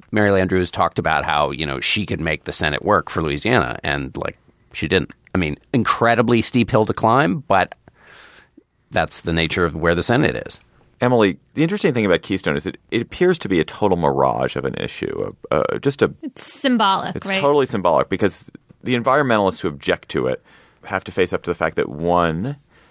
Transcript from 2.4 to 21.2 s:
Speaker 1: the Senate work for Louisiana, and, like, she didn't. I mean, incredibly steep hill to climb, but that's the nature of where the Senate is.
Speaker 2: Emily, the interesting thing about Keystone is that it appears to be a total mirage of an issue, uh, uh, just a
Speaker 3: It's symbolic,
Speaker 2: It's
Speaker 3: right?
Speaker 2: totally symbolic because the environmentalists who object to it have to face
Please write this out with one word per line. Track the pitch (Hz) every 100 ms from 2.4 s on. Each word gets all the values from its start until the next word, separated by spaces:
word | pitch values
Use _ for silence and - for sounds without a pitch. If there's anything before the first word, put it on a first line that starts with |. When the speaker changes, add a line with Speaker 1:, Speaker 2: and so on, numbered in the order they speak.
Speaker 1:
the | -
Senate | - 78 71
work | 95 92 -
for | -
Louisiana, | 78 73 107 123 64 50
and, | 80 71 67 -
like, | - - _ _ _
she | - 73
didn't. | 90 - - _
I | 95
mean, | 80 71 _
incredibly | 123 104 - 117 117 113 117
steep | - 123 110
hill | 117
to | 110
climb, | - 110 127 170 165 -
but | 95 87 - - _ - - - - _ - _ _ _
that's | - 78 -
the | 90
nature | 82 80 95
of | 85
where | 80 82
the | 85
Senate | 101 123 76 60 -
is. | - _ _ _ -
Speaker 2:
Emily, | 123 120 101 - _
the | -
interesting | 165 208 175
thing | 120 101
about | 82
Keystone | - 95 85 71
is |
that | - - -
it | 117
appears | - - 180 175
to | 98
be | 87
a |
total | 78 - 104 87
mirage | 76 67 65 57 65 67
of |
an | 65 50
issue, | - - - - 50 - -
uh, |
uh, | 73 - -
just | 139 -
a | 107 -
Speaker 3:
It's | 302 - -
symbolic, | - 269 240 196 190 - -
Speaker 2:
It's | 190
Speaker 3:
right? | 190
Speaker 2:
totally | 143 147 131
symbolic | 107 87 71 -
because | 95 101 - - - _ _
the | -
environmentalists | 123 131 143 135 107 98 -
who | 87
object | 69 - 87 -
to | 71 64
it | - _ - _ _
have | - 95
to | -
face | 98